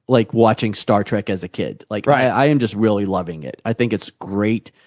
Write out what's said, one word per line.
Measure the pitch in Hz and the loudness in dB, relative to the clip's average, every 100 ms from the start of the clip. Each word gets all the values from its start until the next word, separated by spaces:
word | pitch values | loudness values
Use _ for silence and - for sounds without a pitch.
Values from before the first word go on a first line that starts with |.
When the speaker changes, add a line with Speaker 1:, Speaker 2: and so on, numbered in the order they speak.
| - | 0
Speaker 1:
like, | 127 110 | 2 2
watching | 113 113 110 110 | 4 4 4 -2
Star | 101 - 104 | -6 0 0
Trek | 104 107 98 | 2 -4 -4
as | 95 | -6
a | 90 | -8
kid. | - 76 - - | -8 -8 -8 -8
Like, | 107 127 | -6 0
Speaker 2:
Right. | 139 127 | 2 2
Speaker 1:
I, | 113 | 2
I | 143 | 2
am | 147 | 2
just | 113 | 0
really | 101 110 104 | 0 0 2
loving | 98 95 87 80 | 0 -2 -4 -10
it. | 67 - 113 | -12 -10 -6
I | |
think | 113 120 | -2 0
it's | 101 - | -2 -6
great. | - 92 98 104 113 - _ | -16 -8 -2 0 -2 -6 _